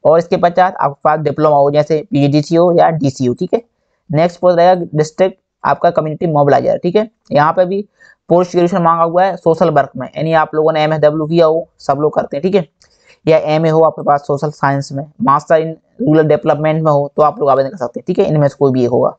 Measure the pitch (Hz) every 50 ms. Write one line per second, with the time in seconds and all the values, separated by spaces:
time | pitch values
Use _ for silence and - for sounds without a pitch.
0 | - 151 156 165 170 170 196 180 - 175 175 190 185 185 196 - - 147 143 _
1 | _ 156 151 160 151 147 139 - 151 156 147 143 143 143 143 151 147 - 160 151
2 | - _ - 139 139 143 139 151 147 - 170 165 170 180 170 170 156 170 165 160
3 | - 139 - - 131 123 123 - 180 180 - 233 - _ _ _ _ _ _ _
4 | _ _ 151 151 165 175 175 - - 180 180 170 170 180 190 180 170 - - 151
5 | 151 151 _ - 185 190 185 _ _ _ _ _ - - 143 - - 175 175 165
6 | 156 156 151 - - 170 156 143 143 143 135 - 127 - - - - 180 175 214
7 | 214 220 _ _ _ _ - 143 147 156 165 185 185 175 196 196 208 _ _ _
8 | - _ _ _ _ _ 165 175 180 180 - 180 175 175 196 190 170 165 165 165
9 | 165 170 165 175 185 196 170 - _ 170 160 160 185 165 151 143 135 - _ -
10 | 127 123 _ 147 151 160 165 160 156 156 - 156 156 156 160 156 151 151 156 156
11 | 147 151 151 160 160 151 165 170 170 156 160 165 170 _ _ _ - - 139 139
12 | 151 151 - - 233 - - 143 156 190 196 196 165 _ _ _ _ _ _ _
13 | _ _ _ _ _ 156 160 160 - 151 151 160 165 160 156 160 160 156 151 -
14 | 151 147 143 143 - - 143 139 - 151 147 - - 139 139 139 147 - 139 139
15 | 156 151 _ _ 214 131 135 151 151 - 170 160 160 165 160 _ _ _ _ -
16 | 160 156 151 160 156 151 151 147 - 151 151 147 151 156 156 160 156 156 147 143
17 | 143 143 _ - 151 151 143 226 156 139 131 135 135 135 - 170 123 120 _ 165
18 | - - 180 - 196 151 151 156 143 139 - _ 143 139 127 131 123 117 123 127
19 | 127 - -